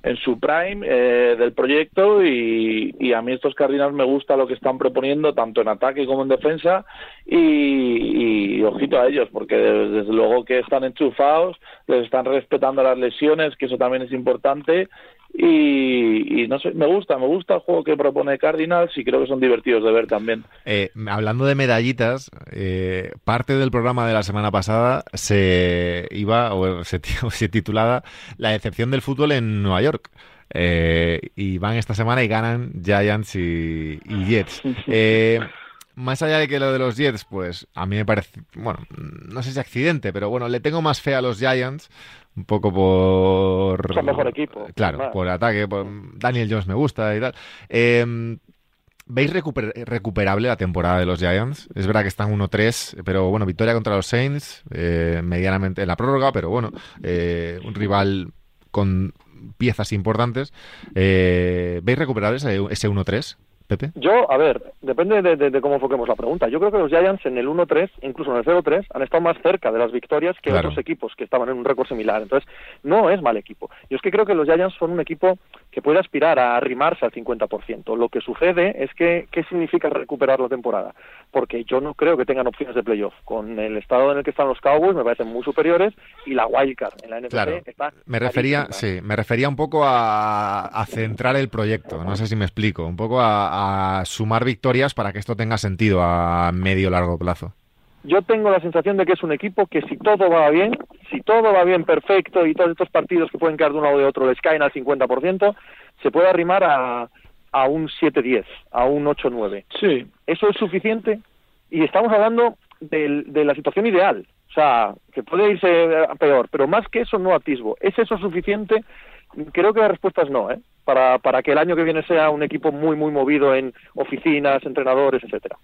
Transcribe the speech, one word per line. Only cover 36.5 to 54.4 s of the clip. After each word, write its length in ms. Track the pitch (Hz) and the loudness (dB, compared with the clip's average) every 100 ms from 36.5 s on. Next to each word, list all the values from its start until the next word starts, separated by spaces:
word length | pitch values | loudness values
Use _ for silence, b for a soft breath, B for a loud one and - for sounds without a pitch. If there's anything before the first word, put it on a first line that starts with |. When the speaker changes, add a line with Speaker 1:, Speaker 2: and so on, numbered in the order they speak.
| 139 | -2
Speaker 2:
lo 140 | 135 | 0
de 60 | 131 | 0
los 180 | 127 113 | -2 0
Jets, 260 | 143 107 | -2 -2
pues 440 | - 98 90 87 - | -10 -8 -8 -10 -14
a 120 | - 92 | -8 -4
mí 100 | 104 | -2
me 100 | 107 | 0
parece, 360 | 104 - - - - | -2 -2 -18 -20 -10
bueno, 240 | 113 - - - | -8 -8 -12 -16
no 440 | 76 - - 117 | -16 -16 -14 -10
sé 80 | 127 | -8
si 80 | 131 | -8
accidente, 520 | - 123 156 156 107 | -6 -2 -2 -2 -4
pero 180 | 95 104 | -4 -4
bueno, 200 | 123 120 | -4 -4
le 100 | 120 | -2
tengo 220 | 147 165 | -2 -2
más 200 | 156 131 | -2 -2
fe 140 | - 131 | -2 -2
a 60 | |
los 180 | 127 104 | -2 -2
Giants, 500 | 131 131 127 139 - B B B B - | 0 0 -2 -8 -16 B B B B -16
un 100 | 92 | -4
poco 280 | 104 104 | 0 0
por 1200 | 92 95 92 92 95 92 95 95 92 95 92 92 | 2 4 4 4 4 4 4 2 2 0 0 -2
Speaker 3:
Son 120 | - 143 | -2 0
mejor 220 | 139 127 | 0 -2
equipo, 380 | 135 151 104 104 | -4 -8 -8 -14
Speaker 2:
Claro, 240 | - 98 73 | -2 -2 -2
Speaker 3:
más. 120 | 135 | -6
Speaker 2:
por 160 | 98 - | -4 -4
ataque, 400 | 90 117 104 104 | 0 0 0 -2
por 180 | 101 98 104 90 - | -4 -6 -12 -18 -6
Daniel 300 | 123 123 110 | -4 -2 -2
Jones 160 | 110 92 | -2 -2
me 60 | |
gusta 420 | 101 143 - 107 107 | 0 -2 -2 -2 -2
y 40 | |
tal. 140 | 123 - B B B | -4 -8 B B B
Em, 720 | 117 120 120 120 117 117 113 _ _ _ _ _ _ - | 2 4 2 0 -4 -8 -10 _ _ _ _ _ _ -8
¿veis 280 | 120 143 | -2 0
recuper-, 400 | 180 156 131 107 110 117 | -2 -4 -6 -8 -10 -8
recuperable 600 | 117 107 95 98 101 123 | -6 -4 -2 0 0 -2
la 80 | 113 | -2
temporada 420 | 92 90 87 90 | -2 0 0 0
de 80 | 90 | 0
los 140 | 87 | 0
Giants? 500 | 87 95 120 147 - - | 0 0 -2 -8 -12 -6
Es 120 | 95 | 0
verdad 140 | 107 | 0
que 40 | 98 | 0
están 240 | - 104 | -4 -2
uno 160 | 104 95 | -2 -2
tres, 480 | 101 110 113 - - 92 | 0 0 -2 -10 -10 -4
pero 240 | 95 92 | 0 0
bueno, 160 | 107 95 | 0 -2
victoria 280 | 85 110 | -2 0
contra 220 | 117 107 98 | 0 -2 -2
los 100 | - | -2
Saints, 560 | 120 135 143 | -2 -2 -6